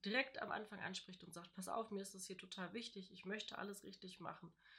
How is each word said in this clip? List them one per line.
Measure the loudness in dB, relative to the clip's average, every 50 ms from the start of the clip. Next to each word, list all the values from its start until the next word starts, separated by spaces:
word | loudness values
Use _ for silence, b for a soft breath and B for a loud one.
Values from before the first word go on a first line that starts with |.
| 2
direkt | 6 8 8 6 6 2 0
am | 2 4
Anfang | 4 2 2 0 -2 -2
anspricht | -2 0 0 0 -2 -4 -8 -10 -10
und | -6 -6
sagt, | -6 -6 -6 -4
"Pass | -4 0
auf, | 4 4 4 4 4
mir | 0 0
ist | 0 -2 -4
das | -4 -4
hier | -2 -4
total | -4 -4 -4 -2 -2 -2 0 0
wichtig, | -2 -2 -2 -4 -6 -6 -6
ich | -10 -6 0
möchte | 0 2 2 2 0 0
alles | 0 0 0 -2 -4 -6
richtig | -8 -8 -6 -8 -8 -6 -2
machen. | 0 0 0 -2 -6 -10 -10 B B B B